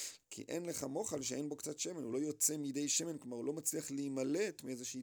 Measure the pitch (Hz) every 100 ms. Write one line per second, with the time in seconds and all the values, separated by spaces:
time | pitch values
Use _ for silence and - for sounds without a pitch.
0 | - - - - - 165 175 156 135 147
1 | 220 151 123 127 147 147 151 147 160 175
2 | 123 127 151 147 - 151 143 135 143 -
3 | 165 151 127 120 127 156 - 160 147 139
4 | 139 131 131 160 214 - 135 123 123 127